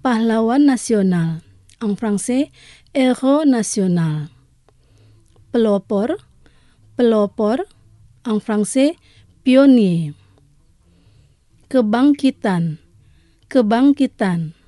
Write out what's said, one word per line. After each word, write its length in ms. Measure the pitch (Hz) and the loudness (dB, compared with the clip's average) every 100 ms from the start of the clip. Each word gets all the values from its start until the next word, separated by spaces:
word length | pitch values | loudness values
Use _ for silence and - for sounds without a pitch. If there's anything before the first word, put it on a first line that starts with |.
Pahlawan 640 | 262 226 226 220 226 254 | -2 -2 0 0 0 2
nasional. 800 | 294 254 - 220 190 180 165 160 - _ _ _ | 2 2 0 0 2 0 -2 -6 -14 _ _ _
En 80 | 226 | -6
français, 560 | 202 220 202 - 254 294 _ - - _ 285 | -4 -4 -4 -2 -4 -4 _ -20 -20 _ -2
héros 480 | 254 247 262 285 | 0 0 0 2
national. 880 | 311 247 208 - 190 175 160 151 151 _ _ _ _ _ _ _ _ _ _ _ _ | 2 0 -2 -2 -2 0 -2 -4 -10 _ _ _ _ _ _ _ _ _ _ _ _
Pelopor. 640 | 240 220 202 - 202 233 370 _ _ _ _ _ _ _ - | -2 0 -2 -2 -4 -4 -6 _ _ _ _ _ _ _ -2
Pelopor. 640 | 240 214 202 - 208 254 392 _ _ _ _ _ | 0 2 0 -2 -2 -2 -6 _ _ _ _ _
En 160 | 240 214 | -6 -6
français, 560 | - 214 208 262 277 349 _ _ _ _ | -4 -4 -2 0 -2 -2 _ _ _ _
pionnier. 680 | - 254 277 254 196 170 156 147 _ _ _ _ _ _ _ _ _ _ _ _ _ _ _ | 2 4 6 6 4 0 -4 -10 _ _ _ _ _ _ _ _ _ _ _ _ _ _ _
Kebangkitan. 1120 | 262 214 233 277 285 269 - 226 180 170 151 _ _ _ _ _ _ _ | -2 0 2 2 2 -2 -2 -4 -2 -2 -6 _ _ _ _ _ _ _
Kebangkitan. 1040 | 262 214 226 277 277 269 _ 196 175 156 - | -2 0 2 2 2 -2 _ -4 -2 -6 -12